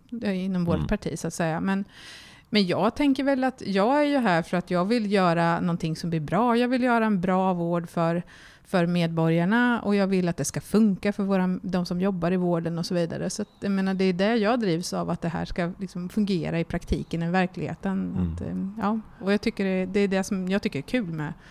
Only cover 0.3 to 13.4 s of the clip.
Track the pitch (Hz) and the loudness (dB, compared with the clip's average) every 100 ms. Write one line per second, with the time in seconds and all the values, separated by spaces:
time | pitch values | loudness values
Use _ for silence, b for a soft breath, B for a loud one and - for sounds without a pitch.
0.3 | 185 185 185 175 160 147 208 - 156 165 | -4 -2 -2 0 0 0 -4 -4 -6 -8
1.3 | - 165 160 190 190 196 B B B B | -4 -2 -2 -2 -2 -4 B B B B
2.3 | B B 214 185 143 202 - 294 262 269 | B B 0 2 2 0 2 2 2 2
3.3 | 269 262 254 - 196 214 285 294 285 233 | 2 0 -2 -2 2 2 4 2 2 2
4.3 | 165 170 180 - 180 185 247 208 202 185 | 2 2 -2 0 0 2 0 2 4 4
5.3 | 170 170 170 180 170 165 160 175 165 147 | 4 2 2 0 0 -2 -4 -2 -2 0
6.3 | 185 240 233 247 254 254 233 220 202 185 | 2 2 2 2 2 2 2 2 2 2
7.3 | 185 190 175 170 170 170 - 165 170 - | 2 2 2 0 -2 -2 0 0 0 -4
8.3 | B B B - 190 170 175 165 165 165 | B B B -2 0 2 2 0 2 2
9.3 | 165 175 233 247 233 196 202 190 190 180 | 4 4 4 2 2 2 2 2 2 0
10.3 | 165 170 - - 208 220 180 208 208 196 | 0 -4 -6 0 4 4 2 -2 -2 0
11.3 | 196 185 185 - 185 175 175 190 185 165 | 2 2 -2 -2 -2 -2 -2 -2 0 0
12.3 | 185 180 170 165 165 170 175 165 135 170 | 0 2 0 -2 -4 -2 0 -2 -2 -6
13.3 | - | -6